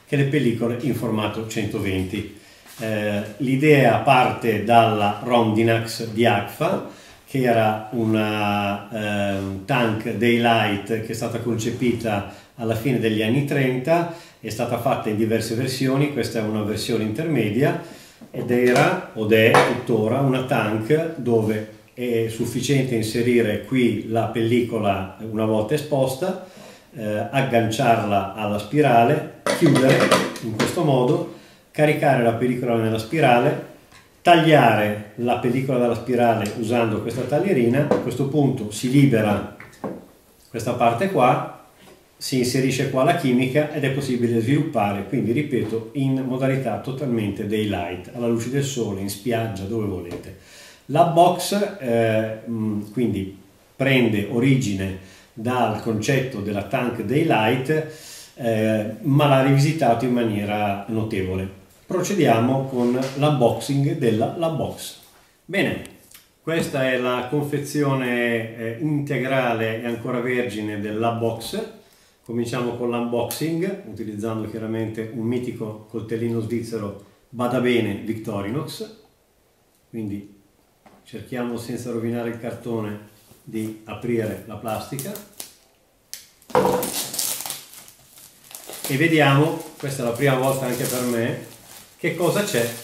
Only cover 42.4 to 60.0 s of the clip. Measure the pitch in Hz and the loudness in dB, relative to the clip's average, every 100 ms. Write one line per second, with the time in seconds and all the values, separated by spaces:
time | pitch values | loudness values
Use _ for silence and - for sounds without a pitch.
42.4 | 113 135 131 - 127 131 151 170 131 123 | 0 0 0 0 0 2 2 2 2 2
43.4 | - 147 151 151 135 135 127 117 117 117 | 2 2 0 0 -2 -2 -2 0 0 0
44.4 | 113 151 143 113 101 101 95 127 104 127 | 2 2 0 0 0 -2 -4 -2 0 0
45.4 | 143 117 107 113 - 143 135 131 127 131 | 0 -2 -2 -4 -6 -4 0 0 -2 -2
46.4 | 135 135 120 101 - 131 143 113 101 95 | 0 0 -2 -4 -6 -6 -2 -2 -2 -4
47.4 | 101 107 104 90 87 90 - 120 117 113 | -2 -2 -2 -4 -6 -8 -10 -4 -2 -2
48.4 | 123 139 139 123 101 95 98 - 120 113 | -2 -2 -2 -4 -4 -4 -6 -6 -4 -2
49.4 | 110 92 95 113 98 90 87 - 95 92 | -2 -6 -6 -4 -4 -6 -8 -12 -14 -20
50.4 | - - - - - 151 170 165 175 175 | -20 -20 -20 -18 0 2 4 6 6 4
51.4 | - 202 196 - 123 117 113 110 110 - | -2 -2 -2 -4 0 2 2 2 -2 -6
52.4 | - 113 107 104 101 131 113 95 92 - | -6 -4 -2 -4 -4 -2 -2 -2 -6 -10
53.4 | - _ _ - 135 131 113 101 98 117 | -20 _ _ -2 2 4 4 2 0 2
54.4 | 135 120 101 95 95 92 - - - - | 4 4 2 -2 -4 -6 -12 -20 -20 -8
55.4 | 113 120 110 110 117 104 143 135 127 104 | -4 0 0 -2 -2 -2 0 0 0 -6
56.4 | 98 98 - 127 123 113 104 143 165 110 | -6 -6 -4 -4 -2 -4 -2 0 2 2
57.4 | 110 135 147 156 156 - - - - - | 2 2 0 -2 -4 -10 -18 -20 -20 -6
58.4 | 117 110 110 110 110 - 147 139 147 131 | -2 0 2 0 -2 -4 0 4 6 6
59.4 | 139 139 156 - 123 117 | 6 4 4 2 2 2